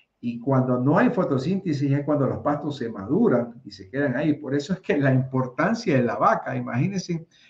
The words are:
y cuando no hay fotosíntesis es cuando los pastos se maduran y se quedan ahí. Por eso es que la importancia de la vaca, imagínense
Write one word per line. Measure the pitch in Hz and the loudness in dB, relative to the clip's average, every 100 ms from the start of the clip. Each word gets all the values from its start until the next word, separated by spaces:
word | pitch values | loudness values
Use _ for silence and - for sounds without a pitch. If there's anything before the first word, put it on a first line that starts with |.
| _ _ | _ _
y | 120 117 | -8 -4
cuando | 135 131 123 123 | 0 2 2 2
no | 131 180 | 4 4
hay | 240 | 4
fotosíntesis | 185 170 127 143 190 180 135 143 | 2 0 0 0 -2 -2 -2 0
es | 143 | 0
cuando | 143 143 120 | 0 0 0
los | 101 | -2
pastos | 147 147 151 139 | -2 -2 -4 -6
se | 113 | -8
maduran | 101 101 175 233 120 117 - | -8 -2 2 4 4 0 -8
y | - | -18
se | - - | -18 -8
quedan | 135 143 123 | -2 -2 0
ahí. | 156 | 0
Por | 139 127 143 | -2 -2 -2
eso | 143 | -2
es | 180 | -4
que | - 147 | -2 2
la | 135 | 4
importancia | 131 127 131 123 - 180 226 196 131 | 2 2 -2 -2 -2 0 0 0 2
de | |
la | 117 107 | 2 2
vaca, | 185 226 131 127 | 2 2 -2 -6
imagínense | 120 120 180 196 - 165 - _ | -2 0 0 -2 -4 -6 -8 _